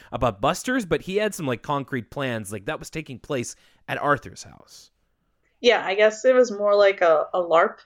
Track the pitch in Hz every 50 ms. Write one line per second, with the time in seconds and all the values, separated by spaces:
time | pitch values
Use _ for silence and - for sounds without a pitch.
0 | - - - 117 123 120 104 98 107 147 175 - - 254 254 269 214 165 160 143
1 | - - 190 202 214 208 202 - 170 131 120 - - - 143 143 131 - - 123
2 | 107 - - 147 139 127 120 110 104 95 104 101 98 123 160 - 160 - - 156
3 | 151 143 131 107 _ - 147 127 120 - - _ _ _ _ _ _ - - -
4 | - 143 143 123 - - - - - - - - _ _ - - - _ _ _
5 | _ _ _ _ _ _ _ _ _ _ _ _ - 240 220 175 160 175 196 208
6 | 214 220 214 - - 262 254 254 247 226 202 202 208 208 202 202 202 196 190 196
7 | 185 165 160 151 - - - 185 175 170 160 165 185 220 - - _